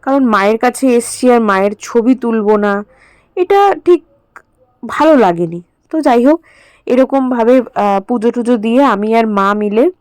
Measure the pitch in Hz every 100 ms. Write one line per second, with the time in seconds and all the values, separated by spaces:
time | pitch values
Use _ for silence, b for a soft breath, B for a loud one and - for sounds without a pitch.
0 | - 277 254 214 196 226 247 240 269 240
1 | 233 - 247 240 214 190 202 208 - 233
2 | 226 254 233 226 208 214 208 202 208 b
3 | b b b - 359 403 403 359 - 349
4 | _ _ _ - _ _ _ _ 226 -
5 | 302 294 196 170 170 170 - _ _ 320
6 | 285 240 254 330 b b b b - 247
7 | 262 277 262 247 226 254 233 - 202 196
8 | 196 240 226 233 233 247 214 240 277 202
9 | 214 226 220 202 196 208 208 214 311 -